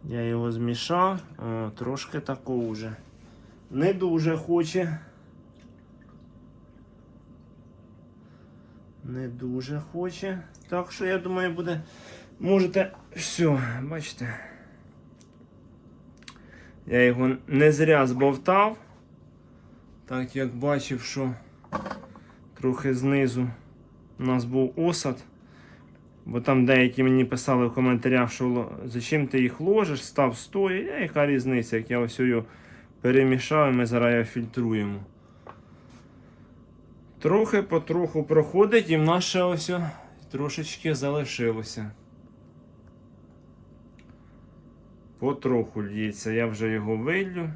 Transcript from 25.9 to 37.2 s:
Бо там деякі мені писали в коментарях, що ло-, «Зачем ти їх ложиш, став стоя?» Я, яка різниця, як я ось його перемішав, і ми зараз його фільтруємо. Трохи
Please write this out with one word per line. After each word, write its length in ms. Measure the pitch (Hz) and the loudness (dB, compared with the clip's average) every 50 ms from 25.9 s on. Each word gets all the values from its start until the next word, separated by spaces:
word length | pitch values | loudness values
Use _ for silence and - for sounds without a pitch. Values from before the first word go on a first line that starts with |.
| - - - - - - - | -20 -20 -20 -20 -20 -18 -12
Бо 160 | - 117 120 | -6 -6 -4
там 260 | 117 - 135 131 123 | 0 2 4 4 6
деякі 360 | 123 135 127 127 127 127 131 | 6 6 6 6 4 2 2
мені 220 | 131 131 131 131 127 | 2 4 4 4 4
писали 420 | 127 131 123 - - 131 123 123 | 2 0 -4 0 0 2 2 2
в 80 | 117 120 | 0 0
коментарях, 580 | 135 127 127 123 117 120 127 127 127 123 113 | 0 2 2 2 2 2 2 2 2 2 0
що 160 | - - 127 127 | -2 -4 -2 -2
ло-, 240 | 123 123 110 - - - - | 0 -2 -4 -6 -10 -12 -12
«Зачем 420 | 127 113 120 117 - 156 151 143 | -8 -8 -8 -4 0 0 0 0
ти 160 | 127 - 131 | 0 2 2
їх 180 | 127 120 - - | 2 0 0 -2
ложиш, 440 | 156 175 208 220 202 165 147 127 - | 0 2 4 4 2 2 -2 -6 -8
став 320 | - - - 139 127 117 | -4 0 2 2 2 0
стоя?» 420 | - - - - 196 196 190 185 190 | -4 -12 -6 -2 -2 0 0 0 -4
Я, 180 | - - - - | -6 -6 -6 -4
яка 280 | 180 156 - 151 143 | -6 -2 0 2 2
різниця, 500 | 143 143 131 123 131 131 120 113 - 117 | 4 2 2 2 2 0 0 0 0 -2
як 140 | 110 113 120 | -4 -2 -2
я 80 | 123 120 | -2 -2
ось 220 | 120 117 - - | -2 -2 0 0
його 240 | 127 127 120 117 113 - - - - - - - - - - - | 2 2 2 0 -2 -4 -16 -20 -20 -20 -20 -20 -20 -20 -20 -2
перемішав, 720 | - 123 127 135 131 131 131 127 - - 156 156 147 139 | 2 4 6 6 6 6 2 2 0 0 2 4 4 4
і 40 | 127 | 4
ми 100 | 123 123 | 2 2
зараз 260 | 113 120 120 120 120 | 2 2 2 4 4
його 120 | 120 117 113 | 4 2 0
фільтруємо. 760 | 113 - 123 117 113 - 127 120 113 110 107 104 101 101 101 101 - - - - - - - - - - - - - - - - - - - - - - - - - - - - - - - - - - - - - - - - - - | -2 -4 -8 -8 -6 -4 -2 -2 0 0 0 -2 -4 -6 -8 -10 -16 -20 -20 -20 -20 -20 -20 -20 -20 -20 -20 -20 -20 -20 -20 -20 -20 -20 -20 -20 -20 -20 -20 -20 -20 -20 -20 -20 -20 -20 -20 -20 -20 -20 -20 -20 -20 -20 -20 -20 -20 -20
Трохи 440 | - | -2